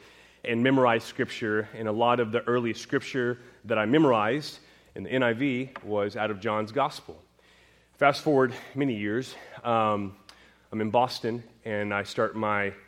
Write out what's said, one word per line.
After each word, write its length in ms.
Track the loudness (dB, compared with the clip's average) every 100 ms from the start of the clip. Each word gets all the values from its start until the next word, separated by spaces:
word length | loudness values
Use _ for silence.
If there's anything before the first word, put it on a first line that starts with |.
| -20 -20 -20 _ -4
and 180 | 2
memorize 400 | 4 6 4 4
Scripture, 640 | 0 -6 -6 -4 -2 -2 -4 -6
and 140 | -4
a 40 |
lot 280 | 2 4 4
of 100 | 2
the 120 | -2
early 300 | 0 0 0
Scripture 680 | -4 -4 -4 -2 -4 -2 -4 -10 -14 -2
that 120 | 0
I 80 | 4
memorized 760 | 4 6 4 2 -2 -6 -14 -20 -20 _ -12
in 80 |
the 80 | -4
N 120 | 0
I 100 | 2
V 360 | 2 0 -2 -6 -12
was 320 | -6 -2 -2 -2
out 160 | -4
of 80 | -4
John's 320 | -2 -2 -2
Gospel. 500 | -2 -2 -4 -16 -20 _ _ _ _ _ _ _ 2
Fast 240 | 4 4
forward 320 | 4 4 4 0 -10
many 220 | -4 -2 -2
years, 400 | -2 -4 -6 -12 -18 -8 0
um, 500 | 2 2 0 -4 -12 -20 -20 -20 _ _
I'm 120 | -4
in 80 | 0
Boston, 540 | 2 2 0 -6 -6 -10 _
and 300 | -6 -4 -2
I 100 | -2
start 320 | -2 -2 -2 0
my 380 | 0 0 -2 -6